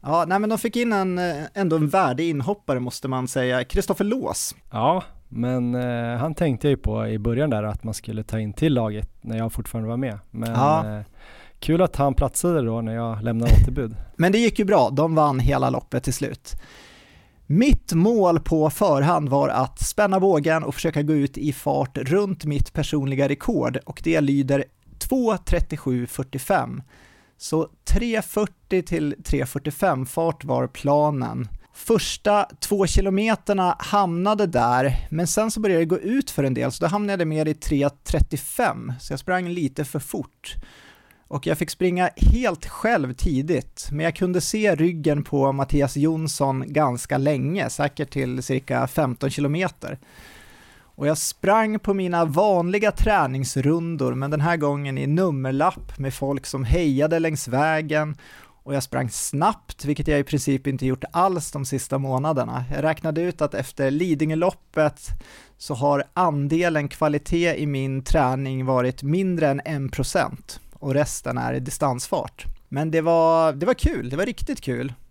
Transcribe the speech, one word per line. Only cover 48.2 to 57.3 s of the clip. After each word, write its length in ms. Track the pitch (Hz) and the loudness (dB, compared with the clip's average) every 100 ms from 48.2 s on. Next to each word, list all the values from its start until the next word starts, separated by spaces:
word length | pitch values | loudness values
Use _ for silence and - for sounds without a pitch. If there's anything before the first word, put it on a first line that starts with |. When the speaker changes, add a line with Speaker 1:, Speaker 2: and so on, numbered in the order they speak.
| 127 127 | -4 -4
Speaker 1:
cirka 440 | 127 131 - 123 127 | -2 -4 -2 -2 -2
femton 440 | - 143 120 135 | 0 -2 0 -4
kilometer. 680 | 127 143 151 185 - - - - - - - - - - - | -2 -2 0 -2 -4 -12 -12 -16 -20 -20 -20 -20 -20 -20 -20
Och 260 | _ - 143 | _ -6 -2
jag 120 | 156 | -2
sprang 600 | - - 185 214 220 214 | -4 -4 2 2 2 -2
på 160 | - | -2
mina 300 | 196 185 175 | -2 0 0
vanliga 680 | 165 143 208 190 170 202 208 | 2 4 4 4 2 2 0
träningsrundor, 1200 | - - 202 143 131 131 - 135 170 165 165 131 | 2 2 4 2 0 -2 0 2 2 0 -2 -2
men 160 | 123 139 | -2 -2
den 100 | 151 | 0
här 160 | 151 170 | 0 2
gången 420 | 147 143 143 135 | 0 -2 -4 -4
i 80 | 135 | 0
nummerlapp 920 | 151 185 139 131 135 165 - - - | 2 2 0 -2 2 0 0 -14 -8
med 160 | 135 | -6
folk 320 | 131 139 139 - | -4 -4 -4 -6
som 180 | 135 | -6
hejade 540 | 123 170 165 135 151 165 | 0 2 2 2 2 2
längs 300 | 160 | 0